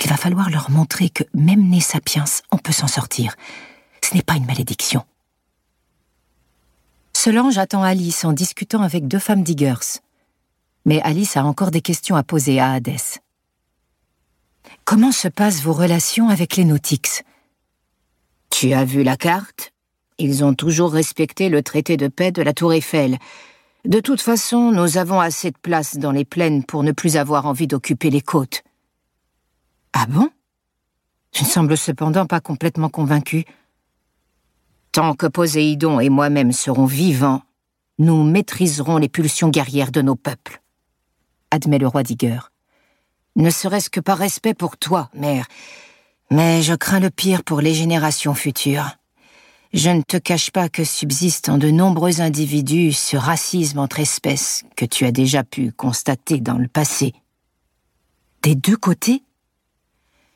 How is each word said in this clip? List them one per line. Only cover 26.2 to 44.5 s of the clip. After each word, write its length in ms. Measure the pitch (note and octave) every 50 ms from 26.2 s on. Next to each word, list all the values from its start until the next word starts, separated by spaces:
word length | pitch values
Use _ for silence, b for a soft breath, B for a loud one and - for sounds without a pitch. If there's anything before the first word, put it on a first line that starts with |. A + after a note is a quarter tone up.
| C#3
plaines 400 | - - F3 E3+ D#3+ D3+ C#3 C3
pour 180 | - - D3+
ne 100 | C#3+ D#3
plus 260 | D3+ - - E3+ D3 D#3
avoir 260 | C#3+ C#3+ D3+ C#3+ C3+
envie 220 | D3+ C3+ B2+ E3
d'occuper 420 | C3+ C#3+ C3 - - D3+ - - D#3
les 140 | C3+ C#3+
côtes. » « 400 | - - - D3+ C3 - - - _ _ _ _ _ _ _ _ _ _ _ _ _ _ _ _ _ _ _ _ _ _ _ _ _ _
Ah 140 | - C#3 A2+ G#2+
bon ? 220 | C3+ E3 B3 D#4+ _ _ _ _ _ _ _ _ _ _ _ _ _ _ _ _ _ _ _ _
Tu 120 | - - C#3+
ne 40 | -
sembles 280 | - F3+ D#3+ D3 D#3
cependant 500 | D3+ - - D3 - D#3 D#3 D#3 F#3 F#3
pas 140 | D#3 F3+ D#3+
complètement 480 | - - D3 B2+ - E3+ - D#3+ D#3+ D#3
convaincu. » « 560 | - - D3+ C3+ D3+ D3 C#3 - - D#3+ D#3+ b b b b b b _ _ _ _ _ _ _ _ _ _ _ _ _ _ _ _ _ _ _ _ _ _ _
Tant 220 | - D#3+ D#3 D#3+ D3
que 120 | - F3
Poséidon 760 | D#3 - F3 E3+ D#3+ D3 D#3 D3+ D3+ D3+ D3 D#3+ D#3+ D3+ B2
et 80 | C3 C#3
moi-même 440 | C3+ C#3 D3 D3 D3 C#3+ C3 A#2+
serons 340 | B2+ - - C#3+ C3 C3 C3+
vivants, 560 | C3 C3+ C#3 F3 F#3 D3 B2+ C#3 C#3 C3 C3+ - _ _ _ _ _ _ _ _ _ _ -
nous 240 | D3+ E3 E3 D#3 D3+
maîtriserons 760 | D3+ E3 G3+ G3 - - - F3+ E3+ D3 D3 C3+ D#3 E3 D#3
les 100 | D3+ C3+
pulsions 400 | - - D#3 D3+ - - E3+ D#3+
guerrières 440 | C#3+ D#3 C3+ B2 C3 C#3+ C3+ C3
de 100 | B2+ D3+
nos 140 | C3+ C3+ C3
peuples », 440 | - - D3 B2 - - - - - _ _ _ _ _ _ _ _ _ _ _ _ _ _ _ _ _ -
admet 280 | D3+ D#3 - D#3 C#3+ C3+
le 100 | C3+ B2+
roi 140 | A#2+ C#3+
Digger. « 360 | B2+ - A#2+ A#2+ C3+ A#2+ A#2 B2 - - _ _ _ _ _ _ _ _ _ _ _ _ _ _ _ _ -
Ne 140 | - D#3+ E3+
serait-ce 400 | E3 - - G3 G3 G#3 - -
que 100 | - F#3
par 180 | D#3+ - G3 D#3+
respect 360 | G3 G3 - - - A3